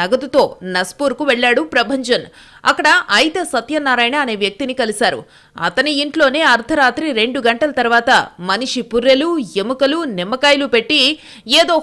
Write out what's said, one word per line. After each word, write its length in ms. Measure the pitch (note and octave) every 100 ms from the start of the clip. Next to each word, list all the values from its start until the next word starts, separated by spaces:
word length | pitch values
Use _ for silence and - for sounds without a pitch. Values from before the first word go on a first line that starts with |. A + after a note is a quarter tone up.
నగదుతో 420 | F3+ B3 C4 C#4 F#3 - F3+
నస్పూర్కు 500 | F3+ F#3 - C#4 A#3+
వెళ్లాడు 380 | C#4+ A#3+ B3 B3 D#4+
ప్రభంజన్. 520 | B3+ A3+ C4+ A#3+ G#3 - - - - -
అక్కడ 180 | C#4+ D4+ F4 F4
ఐత 260 | D#4 D#4 F4+ D4
సత్యనారాయణ 640 | B3 A3+ D4+ C#4+ A#3+ A#3 D4
అనే 100 | B3+ G#3+
వ్యక్తిని 320 | G3 G3 C4+ B3+
కలిశారు. 400 | A3 G#3 G#3+ B2+ - _ _ - E3+
అతని 260 | B3 D4 C#4+
ఇంట్లోనే 380 | D4 D4+ C#4 C#4+ D4+
అర్ధరాత్రి 520 | A#3 A#3 D#4 B3+ B3 D#4 A3
రెండు 200 | A#3 C4+ A3+
గంటల 220 | A#3 D4+ C4
తర్వాత 320 | A#3 A#3 A#3+ G#3+ - - F3+
మనిషి 320 | G3+ C4 B3+
పుర్రెలు, 460 | - A#3 C4 C4+ E4 E4 F#3+ G3
ఎముకలు, 360 | G#3 B3+ C#4 D#4+ D4+ F#3
నిమ్మకాయలు 480 | F#3 C4 C#4+ C#4+ C#4
పెట్టి 260 | A3+ A3+ D4+ C4 D4+ - - A3 D4
ఏదో 160 | F4 D#4+